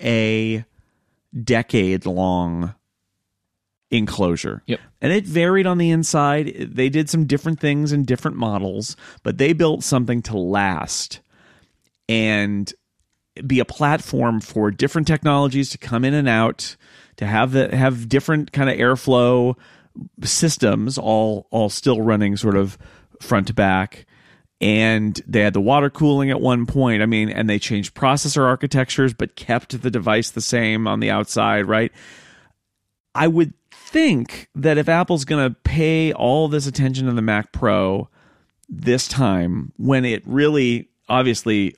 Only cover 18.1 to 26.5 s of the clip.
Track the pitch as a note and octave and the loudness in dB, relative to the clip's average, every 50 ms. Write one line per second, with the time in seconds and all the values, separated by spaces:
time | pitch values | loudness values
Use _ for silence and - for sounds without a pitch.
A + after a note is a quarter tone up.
18.1 | B2 C3+ - - D#3+ D3+ D3 - - C#3+ C#3 C3+ - - A#2+ B2 C3 B2 - - | 0 0 0 0 -2 -2 -2 -4 -2 -2 0 0 0 2 2 2 2 0 0 2
19.1 | B2+ B2 B2 A#2+ B2+ B2 A#2+ B2 B2 _ - - - _ _ _ _ - - - | 2 4 4 4 4 4 2 0 -2 _ -10 -20 -20 _ _ _ _ -18 -18 -18
20.1 | _ - - A2+ - - E3+ E3 - - - G#2+ G2+ A2 G#2+ B2 C3+ C#3 G#2 G#2+ | _ -10 -6 -4 -2 0 0 0 0 2 2 2 2 2 -2 -4 -6 -4 -2 0
21.1 | A2 A2 A2 A2 G#2+ G2 - _ - A2+ A2 G2+ - - - C#3 B2 A2 A2 A2+ | 0 2 2 0 -2 -4 -8 _ -2 -2 0 0 -2 -2 0 0 0 2 2 2
22.1 | G#2+ G#2 G#2 G2+ G2+ G2+ - A2 G2 G2 G2 G2 - - - - - - _ _ | 2 2 2 0 0 0 0 2 2 2 2 0 -4 -10 -20 -20 -20 -20 _ _
23.1 | _ - - - B2 G#2 F#2+ - G#2+ - G#2 G2 F#2+ F#2+ F#2+ - - - - _ | _ -16 -6 -2 0 0 0 0 0 0 2 2 4 2 0 -2 -6 -16 -20 _
24.1 | _ _ _ _ _ _ _ _ _ - F2+ G2+ G#2+ A2 A2 A2+ A2+ G#2+ G#2+ G#2+ | _ _ _ _ _ _ _ _ _ -4 0 2 2 2 2 2 2 2 0 -2
25.1 | F#2+ - - - - A2 G#2 G#2 F#2+ G2 G2 A2+ C3+ D3 C#3+ C#3+ - - D#3 D3 | -4 -6 -8 -2 2 2 2 4 2 2 2 2 2 2 2 0 0 2 2 2
26.1 | C#3+ C#3 C#3 C3+ C3 - - B2+ | 4 2 2 0 0 0 0 0